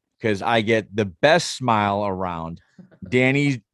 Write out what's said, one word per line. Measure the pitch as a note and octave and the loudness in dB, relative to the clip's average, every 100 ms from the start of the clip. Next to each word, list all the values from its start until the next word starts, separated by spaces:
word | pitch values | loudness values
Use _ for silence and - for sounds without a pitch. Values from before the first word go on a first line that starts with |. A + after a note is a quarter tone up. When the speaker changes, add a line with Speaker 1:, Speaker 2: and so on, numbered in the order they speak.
| _ _ | _ _
Speaker 1:
'cause | A2 G2 | -4 -2
I | F#2 A#2 | 0 0
get | G#2+ A2 - G2+ | 2 0 -2 -4
the | |
best | G2+ - C#3+ E3+ - - | -4 2 4 4 0 -6
smile | B2+ G#2+ G2+ G2+ G2+ | 0 2 2 0 -2
around. | F#2 F#2 E2+ E2 E2+ _ _ | -4 -6 -6 -8 -12 _ _
Speaker 2:
<laughs> | - - F#2 | -20 -20 -2
Speaker 1:
Danny | B2 C3 C#3 C#3+ B2 - | 2 2 2 0 -2 -8